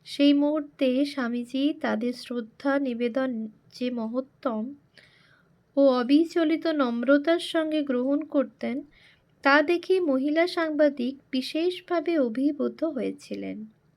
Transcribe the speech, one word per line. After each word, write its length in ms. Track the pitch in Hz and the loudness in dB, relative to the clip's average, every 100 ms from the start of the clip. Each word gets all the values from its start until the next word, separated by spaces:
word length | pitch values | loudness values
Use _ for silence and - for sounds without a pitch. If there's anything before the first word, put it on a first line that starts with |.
| - | -8
সেই 280 | - 285 | 2 4
মুহূর্তে 720 | 285 294 311 294 - 262 254 285 | 6 2 0 -4 -2 0 2 0
স্বামীজি 680 | 277 233 240 240 262 285 311 | -2 -4 -6 -6 -2 -2 -2
তাদের 320 | 247 214 240 | -2 -2 -4
শ্রদ্ধা 640 | 247 - 240 220 - 277 277 | -6 -8 -8 -10 -6 -2 0
নিবেদন 680 | 269 233 240 254 262 226 220 - _ | -2 -4 -4 -2 -4 -4 -8 -12 _
যে 180 | - 247 | -8 -6
মহত্তম 840 | 240 220 247 262 _ 262 220 247 285 _ _ _ _ _ _ _ _ _ 277 | -4 -6 -6 -8 _ -6 -4 -6 -10 _ _ _ _ _ _ _ _ _ 4
ও 100 | 277 | 6
অবিচলিত 800 | 247 240 294 330 349 311 320 330 | 4 4 4 4 2 0 0 0
নম্রতার 720 | 311 247 233 240 285 302 349 | 0 0 0 2 4 4 0
সঙ্গে 440 | - 330 311 311 | 0 -2 0 -2
গ্রহণ 380 | 285 247 262 285 | -2 -2 0 -2
করতেন, 600 | 302 294 226 - 233 269 - _ _ _ _ _ | 0 -2 -2 -6 -8 -8 -10 _ _ _ _ _
তা 200 | 277 285 | 4 4
দেখে 380 | 311 349 - 370 | 4 0 0 0
মহিলা 480 | 330 262 294 311 349 | 2 0 0 0 0
সাংবাদিক 680 | 349 320 302 294 285 240 277 _ | 0 -2 2 2 2 -6 -8 _
বিশেষভাবে 880 | 262 262 311 359 359 - 349 330 330 | -6 -4 -2 -2 -4 -4 -4 0 0
অভিভূত 640 | 240 220 285 285 240 - | 0 0 -2 -2 -4 -4
হয়েছিলেন। 840 | 320 254 196 190 - 202 190 202 214 _ _ | -4 -4 -6 -8 -12 -10 -10 -10 -14 _ _